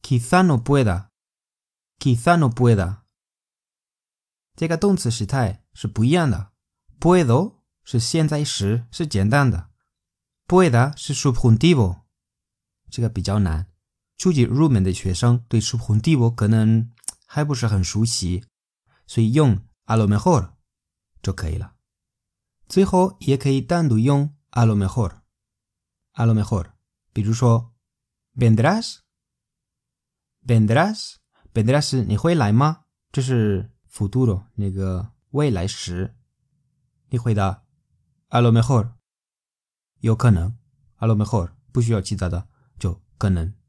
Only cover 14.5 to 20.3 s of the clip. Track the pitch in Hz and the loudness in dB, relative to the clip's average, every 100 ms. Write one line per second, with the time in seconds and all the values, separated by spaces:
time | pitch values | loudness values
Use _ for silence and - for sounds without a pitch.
14.5 | 123 156 117 95 92 95 90 120 120 117 | 2 2 4 0 -2 -4 -2 0 0 0
15.5 | 117 107 120 - 107 - 151 117 117 104 | -2 -2 -6 -2 -2 2 2 0 0 0
16.5 | 113 110 110 117 _ - - _ - 147 | 2 2 2 0 _ -18 -18 _ -6 -4
17.5 | 135 117 101 90 104 117 - 87 90 - | -2 -2 -2 -2 -2 -4 -4 -4 -6 -8
18.5 | _ _ _ _ _ _ - 110 131 147 | _ _ _ _ _ _ -2 0 2 2
19.5 | 95 - _ _ 110 104 104 185 | 2 -4 _ _ 0 2 2 2